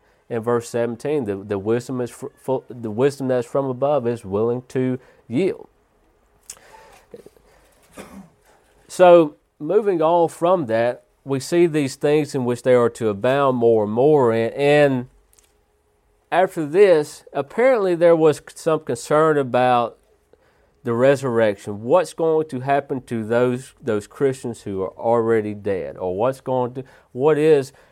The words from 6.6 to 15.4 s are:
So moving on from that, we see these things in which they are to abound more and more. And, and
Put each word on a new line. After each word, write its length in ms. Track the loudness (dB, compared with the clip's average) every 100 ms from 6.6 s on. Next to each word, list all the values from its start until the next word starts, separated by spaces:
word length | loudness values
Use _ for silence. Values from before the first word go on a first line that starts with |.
| -20 -20 -20 -20 _ -20 -20 _ _ _ _ _ _ -20 -20 -20 -20 _ _ _ _ _ _
So 500 | 4 8 8 6 -2 _ _
moving 440 | -2 0 0 0
on 260 | 2 2 0
from 380 | 0 0 0 0
that, 380 | 0 0 -4 _ _
we 160 | -8 -8
see 260 | -2 0 2
these 300 | 0 -4 -2
things 380 | 0 0 0
in 100 | -4
which 180 | -4 -2
they 120 | 2
are 160 | 2 2
to 180 | 0 -4
abound 480 | -2 0 2 0 2
more 280 | 2 2
and 80 | 0
more. 420 | 0 2 4 2
And, 180 | 2 -2
and 560 | 0 2 4 4 0 -6 _ _ _